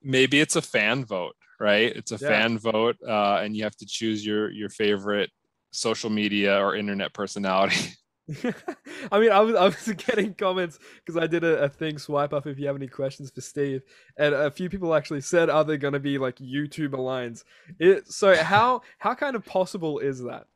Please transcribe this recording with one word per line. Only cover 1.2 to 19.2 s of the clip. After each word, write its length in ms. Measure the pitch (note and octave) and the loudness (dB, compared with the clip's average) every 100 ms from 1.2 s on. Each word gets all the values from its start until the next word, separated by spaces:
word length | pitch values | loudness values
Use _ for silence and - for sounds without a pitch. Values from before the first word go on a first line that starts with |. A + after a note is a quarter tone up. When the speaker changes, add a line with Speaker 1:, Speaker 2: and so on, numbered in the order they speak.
| E2+ - _ _ | -6 -12 _ _
Speaker 1:
right? 380 | G#2 G#2 A2+ - | 2 4 2 -2
It's 160 | - | -10
a 60 | A2 | -6
Speaker 2:
Yeah. 100 | C#3+ | 0
Speaker 1:
fan 320 | G#2+ A2+ A2+ | 2 2 0
vote, 380 | A2+ A2 A2+ - - | -2 0 0 -2 -2
uh, 320 | G#2+ G2+ G2+ | 0 2 2
and 140 | G#2 G#2+ | -2 -4
you 80 | |
have 140 | G#2+ - | -6 -8
to 80 | G2+ | -12
choose 400 | - A2+ G#2+ G#2+ | -6 -4 -4 -2
your, 260 | G#2+ G#2+ | -2 -4
your 180 | G#2 G2+ | -6 -12
favorite 640 | - G#2+ G2+ G2+ G2+ F#2+ _ _ _ _ | -2 0 0 0 -2 -2 _ _ _ _
social 380 | - A2+ A2+ A2+ | -6 -4 -2 -2
media 520 | G#2+ G#2 G2+ G2 G2 | -2 0 2 2 4
or 140 | G2 G2+ | 2 0
internet 380 | G#2 G2 F2+ | -4 -4 -6
personality. 800 | - G2 G#2 G2 F#2+ G2 F2+ E2 - | -6 -8 -4 0 2 2 0 -4 -12
<laughs> 60 | _ _ - | _ _ -16
Speaker 2:
<laughs> 160 | C#3+ B3 - - C#4+ - - A3 | -6 -6 -6 -12 -14 -16 -14 -2
I 80 | G3+ | 4
mean, 120 | A3+ | 6
I 80 | G3 | 6
was, 160 | A3 G#3+ | 4 4
I 100 | F#3+ | 4
was 280 | - - | 2 -8
<laughs> 40 | F#3+ | -6
getting 360 | - A3+ G3+ | -2 -2 -2
comments 460 | - G3 F#3 F3 - - - - | -2 -2 0 -4 -8 -20 -16 -6
'cause 120 | E3 | -4
I 100 | D#3+ | 0
did 160 | E3+ | 0
a, 200 | E3 D3 | 2 2
a 60 | C#3 | 0
thing, 280 | - D#3+ D3+ | -2 -6 -6
swipe 360 | - C#3+ C#3+ | -4 -2 0
up 140 | D3 D3 | -2 -6
if 120 | C#3 | -6
you 80 | C#3+ | -6
have 80 | C#3 | -6
any 120 | C3+ | -8
questions 440 | - C3+ - C3 | -6 -6 -6 -16
for 100 | - | -14
Steve, 420 | - D3 C#3 C3+ _ - _ - | -10 -4 -2 -4 _ -20 _ 0
and 160 | D3 | 0
a 180 | C#3+ D3 | 2 0
few 180 | - F3+ | -2 -8
people 240 | G3 F3 | -4 0
actually 280 | D#3 D3 D3 | 0 0 -8
said, 280 | - F3 E3 | 0 2 4
"Are 140 | D3+ | 2
there 140 | D3+ D3+ | 2 0
gonna 220 | C#3+ C#3+ | -2 -2
be, 180 | C#3+ C#3 | -2 -2
like, 200 | C3 B2 | -4 -6
YouTuber 600 | C3 C#3 D3 D3+ D3 C3+ | -8 -6 -6 -6 -6 -4
lines?" 480 | B2+ C3 A#2+ A2+ _ _ - - | -4 -4 -6 -10 _ _ -20 4
It, 280 | E3+ F#3+ - | 4 4 0
so 240 | - G3 E3+ | 2 6 6
Speaker 1:
<laughs> 80 | |
Speaker 2:
how, 380 | D#3+ G3+ A#3+ B3+ - _ | 6 4 4 2 -4 _
how 140 | G#3 | -2
kind 200 | A#3+ | -2